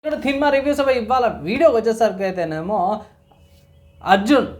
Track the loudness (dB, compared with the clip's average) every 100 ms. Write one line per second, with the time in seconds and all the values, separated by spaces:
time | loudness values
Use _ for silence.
0 | -6 -4 -2 0 2 2 0 0 0 0
1 | 0 0 0 -2 -4 4 4 4 -2 -2
2 | -2 -2 -6 -4 -6 -6 -6 -4 -4 -6
3 | -10 _ _ _ _ _ _ _ _ _
4 | 2 2 4 2 2